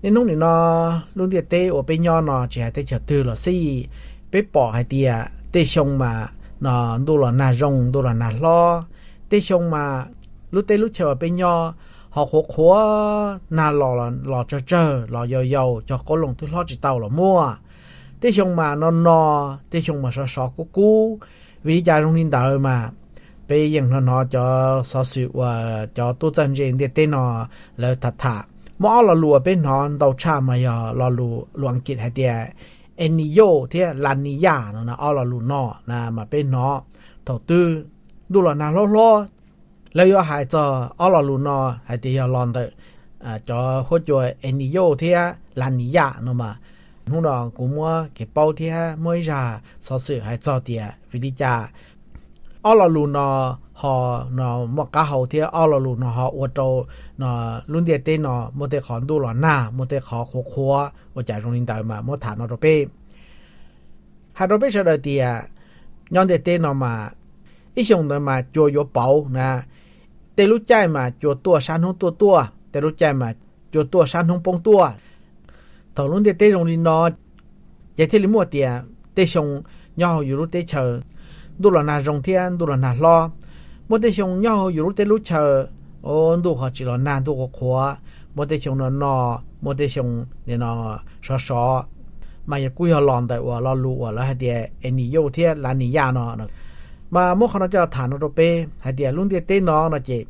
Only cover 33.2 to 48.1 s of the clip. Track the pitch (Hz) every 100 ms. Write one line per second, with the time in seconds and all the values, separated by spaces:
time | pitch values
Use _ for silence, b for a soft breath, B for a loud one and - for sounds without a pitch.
33.2 | 151 160 214 156 127 165 180 135 143 135
34.2 | 139 139 180 151 107 104 117 120 143 143
35.2 | 123 123 117 139 123 104 - 120 117 113
36.2 | 107 147 143 131 131 143 - b b b
37.2 | - 120 - 170 175 160 147 - _ -
38.2 | - 196 175 147 151 165 208 214 226 214
39.2 | 202 _ _ _ - _ - 160 185 196
40.2 | 165 147 131 165 143 131 120 - 180 175
41.2 | 143 135 143 139 131 117 - 120 131 131
42.2 | 127 127 123 120 120 - b b b -
43.2 | - 110 - 120 127 131 131 165 156 139
44.2 | 127 - 135 135 135 170 180 139 165 175
45.2 | 175 - - - 131 127 120 160 139 131
46.2 | 120 123 113 107 b b b b - 156
47.2 | 160 127 120 117 127 147 156 165 156